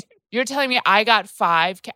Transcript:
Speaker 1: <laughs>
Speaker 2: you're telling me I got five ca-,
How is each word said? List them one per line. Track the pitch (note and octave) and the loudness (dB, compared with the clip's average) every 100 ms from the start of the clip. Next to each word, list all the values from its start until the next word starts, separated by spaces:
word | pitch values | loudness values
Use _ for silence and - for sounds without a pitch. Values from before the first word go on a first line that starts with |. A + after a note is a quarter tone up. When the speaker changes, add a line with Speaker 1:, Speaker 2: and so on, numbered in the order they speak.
| - | -14
Speaker 1:
<laughs> | _ _ | _ _
Speaker 2:
you're | A3+ | -6
telling | C4 C#4 C4+ | -4 -4 -2
me | B3 | -2
I | E3+ G3+ | 2 2
got | A3 G#3+ F#3+ | 2 0 -2
five | - F3+ E3 F3 F#3 | -4 0 0 0 -4
ca-, | - | -12